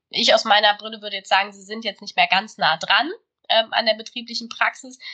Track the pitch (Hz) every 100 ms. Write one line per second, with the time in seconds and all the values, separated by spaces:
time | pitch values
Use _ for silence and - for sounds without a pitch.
0 | _ - 233 - 330 208 214 202 220 220
1 | 208 196 190 190 202 196 196 220 220 190
2 | 202 - 175 185 214 - 165 165 - 202
3 | 285 440 _ _ - 220 220 214 226 214
4 | 226 247 233 233 233 - 220 - 262 254
5 | -